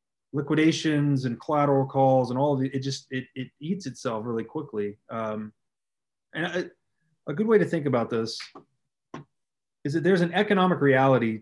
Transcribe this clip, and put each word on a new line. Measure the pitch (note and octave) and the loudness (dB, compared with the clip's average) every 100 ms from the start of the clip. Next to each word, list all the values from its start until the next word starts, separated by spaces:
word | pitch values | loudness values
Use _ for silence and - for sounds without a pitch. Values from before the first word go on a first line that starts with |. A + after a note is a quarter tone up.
| _ _ _ | _ _ _
liquidations | C#3+ D3 D#3 D#3 D#3+ D#3+ D3 C#3+ C3+ B2 | -6 -2 2 2 2 0 0 2 0 -2
and | A2+ | -6
collateral | - D3 C#3+ C3+ C3+ | -2 2 4 2 2
calls | C3+ C3+ C3 B2 | 2 4 4 2
and | B2+ | 0
all | D3 | 0
of | C3+ | 0
the, | C3+ | -2
it | C3+ | -4
just, | C3+ C3+ - | -6 -8 -8
it, | B2+ - C3 | -10 -10 -12
it | B2 - | -14 -10
eats | D3+ G3+ C3+ | -8 -6 -8
itself | A2+ B2+ A2 A#2+ | -8 -6 -6 -6
really | A2+ | -6
quickly. | - D#3 D3+ G#2+ G#2 G2+ - | -6 -10 -8 -6 -6 -8 -12
Um, | A2+ A2 G#2+ G#2+ _ _ _ _ _ _ _ _ | -8 -6 -8 -10 _ _ _ _ _ _ _ _
and | D#3 F3 | -8 -6
a, | F3 - _ _ _ _ _ - | -6 -8 _ _ _ _ _ -10
a | |
good | D3 A3 | -4 2
way | G#3 | 4
to | D#3+ | 2
think | E3 C#3 | -2 0
about | B2 A2+ | 0 0
this | A2+ A2+ - - - _ _ _ _ _ - - _ _ _ _ _ | -2 -4 -8 -14 -20 _ _ _ _ _ -20 -20 _ _ _ _ _
is | C#3+ | -4
that | D#3+ | 0
there's | E3+ F#3 | 2 4
an | F3 | 2
economic | F3+ G#3 F#3+ F#3 D3+ | 0 2 4 2 4
reality | C#3 C3+ C3+ B2+ A2+ A2 | 4 6 6 4 2 -4